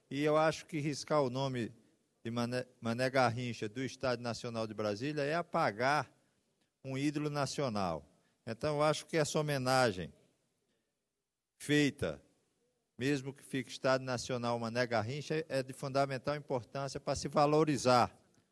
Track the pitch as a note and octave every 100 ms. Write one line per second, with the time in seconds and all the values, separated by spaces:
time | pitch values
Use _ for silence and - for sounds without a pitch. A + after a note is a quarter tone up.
0 | - C3+ D3+ D3+ D#3+ - - D#3 D3 C3
1 | - D3+ C3 B2+ C3+ B2+ G#2 - _ _
2 | _ _ A2+ A#2 A#2 B2+ - - A2+ A#2
3 | C3 C3 B2 A#2 B2 A2+ A2 A#2 C3 -
4 | C3 A#2+ A#2+ A2 B2 A#2 A2 G#2+ G#2+ G2+
5 | C#3 D3+ C#3+ E3 E3+ E3+ C#3+ G#2 B2+ D3
6 | B2+ _ _ _ _ _ _ _ C3+ C3
7 | D3 D3 D3 D3 C3 - C3+ G#2 F#2 D#2
8 | - _ _ _ - A2+ D3+ D3 D#3 D3+
9 | - E3 D3 D#3+ D3+ C#3 B2+ C3 B2 F2+
10 | D#2+ - _ _ _ _ _ _ _ _
11 | _ _ _ _ _ - - D3 C#3+ -
12 | F2+ C#2 _ _ _ _ _ _ _ -
13 | C3 C#3 C3+ C3+ - C3+ A#2 - C3 C3
14 | C3 A#2+ - B2 A#2+ A#2+ A2+ A#2+ A#2+ A#2
15 | A2 D3 - D#3+ - C3+ C3 - C#3 C3+
16 | C#3 C3 C#3+ D3 - C3 G#2 C#3 C3+ C#3+
17 | - C3+ D3+ D3 D3 D3+ D#3 B2 A#2+ B2
18 | G#2 - _ _ _